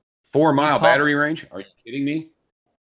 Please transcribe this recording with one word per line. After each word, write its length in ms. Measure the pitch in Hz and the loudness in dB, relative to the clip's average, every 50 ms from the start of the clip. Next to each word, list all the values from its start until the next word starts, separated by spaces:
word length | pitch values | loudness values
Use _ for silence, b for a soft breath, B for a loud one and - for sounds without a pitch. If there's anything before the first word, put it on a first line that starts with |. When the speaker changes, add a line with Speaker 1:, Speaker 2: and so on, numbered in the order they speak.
| _ _ _ _ _ _ - | _ _ _ _ _ _ 0
Speaker 1:
Four 200 | 139 156 160 139 | 2 2 4 2
Speaker 2:
you 40 | |
Speaker 1:
mile 140 | 139 147 151 139 117 | 2 2 2 2 2
Speaker 2:
can't 40 | - | 4
Speaker 1:
battery 300 | 117 127 139 147 147 147 | 2 2 2 2 0 0
range? 320 | 143 147 151 160 165 - - | 0 -2 -2 -4 -8 -10 -14
Are 100 | - - | -16 -18
you 60 | - - _ _ _ | -18 -18 _ _ _
kidding 220 | 117 120 143 139 | -12 -10 -6 -6
me? 240 | 143 151 160 160 - _ _ _ _ _ _ _ _ _ _ | -6 -6 -6 -8 -12 _ _ _ _ _ _ _ _ _ _